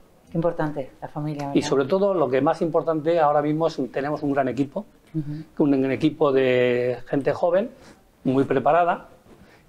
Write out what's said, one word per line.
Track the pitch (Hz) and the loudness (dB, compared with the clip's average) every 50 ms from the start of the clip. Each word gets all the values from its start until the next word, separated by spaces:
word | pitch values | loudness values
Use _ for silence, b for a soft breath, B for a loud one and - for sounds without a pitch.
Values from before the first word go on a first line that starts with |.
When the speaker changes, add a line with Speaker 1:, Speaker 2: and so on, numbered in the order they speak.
| - - _ _ _ - | -16 -20 _ _ _ -6
Speaker 1:
Qué | - | -4
importante, | 170 165 170 165 - 156 151 147 151 131 - - - | -2 0 0 0 -2 -4 -4 -4 -6 -10 -10 -12 -16
la | 151 147 | -16 -12
familia, | - 151 147 151 151 143 143 139 143 | -10 -8 -6 -6 -6 -6 -6 -2 -2
Speaker 2:
Y | - | -2
Speaker 1:
¿verdad? | - - | 0 2
Speaker 2:
sobre | 143 135 139 | 0 0 2
todo, | 127 190 190 196 202 190 | 0 0 0 2 0 2
lo | 170 143 | 0 0
que | 123 127 131 | 0 0 2
más | 139 160 160 - | 2 2 0 0
importante | 180 165 160 165 156 165 160 156 139 165 170 170 | -2 0 0 0 0 0 -2 0 0 0 2 2
ahora | 151 147 147 147 147 | 2 4 2 2 0
mismo | 151 151 156 165 | 0 0 0 0
es, | 156 - - 131 - | -2 -2 -2 -6 -4
tenemos | - 147 131 147 151 - 147 | -4 -4 -4 -4 -4 -4 -2
un | 143 139 | -2 0
gran | 139 131 | 0 0
equipo, | 127 117 123 139 135 - 196 214 - - _ _ - - | 0 0 -2 -4 -4 -4 -10 -12 -12 -20 _ _ -8 -8
Speaker 1:
Ujú. | 160 143 147 151 156 156 - - - 160 | -8 -6 -6 -10 -10 -12 -12 -2 0 2
Speaker 2:
un, | 143 139 | 2 4
un | 135 131 135 | 2 2 0
equipo | 131 113 156 156 147 - 156 143 | 0 0 0 -2 0 2 2 2
de | 135 135 131 127 127 127 123 123 120 123 123 123 123 117 - | 4 4 4 4 4 4 4 2 2 2 0 -2 -4 -6 -6
gente | - 156 143 127 151 135 | -4 -4 -2 0 -2 -2
joven, | - 185 175 170 190 226 - - B B B B B B _ _ _ - | 0 0 2 2 2 0 -2 -8 B B B B B B _ _ _ -4
muy | 131 127 135 135 | 0 2 2 2
preparada, | 135 135 135 117 143 156 170 175 170 190 - - - - - _ - - b b b b b b | 2 0 2 2 4 4 4 4 2 0 -4 -6 -16 -20 -20 _ -20 -20 b b b b b b